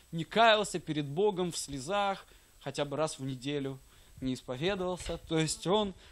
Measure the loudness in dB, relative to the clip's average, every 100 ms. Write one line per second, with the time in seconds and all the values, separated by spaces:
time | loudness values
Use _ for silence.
0 | -10 -8 -2 6 8 8 4 -4 -2 -4
1 | -2 2 2 2 -2 -4 -8 -8 -2 0
2 | 0 -2 -8 -20 -20 -12 -8 -4 -2 0
3 | -2 -2 -6 -4 -4 -2 -4 -6 -14 -20
4 | -20 -6 -4 -4 -6 -4 -2 0 -2 -4
5 | -6 -8 -2 0 0 0 2 2 2 -4
6 | -20